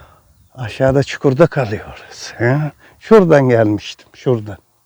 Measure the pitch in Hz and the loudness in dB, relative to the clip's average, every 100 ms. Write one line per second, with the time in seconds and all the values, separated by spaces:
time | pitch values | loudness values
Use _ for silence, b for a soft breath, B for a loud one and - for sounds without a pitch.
0 | b b b _ _ - 117 - 135 135 | b b b _ _ -14 -14 -2 0 0
1 | 131 - 143 131 165 - 113 104 - - | -2 -2 -2 2 0 0 -6 -8 -12 -20
2 | - - - - 117 143 151 - b b | -20 -20 -20 -4 -2 0 -4 -10 b b
3 | - 220 175 147 131 117 110 104 - - | 4 4 6 4 4 2 2 -2 -8 -20
4 | _ - 143 120 101 90 _ _ | _ -8 -4 -4 -6 -18 _ _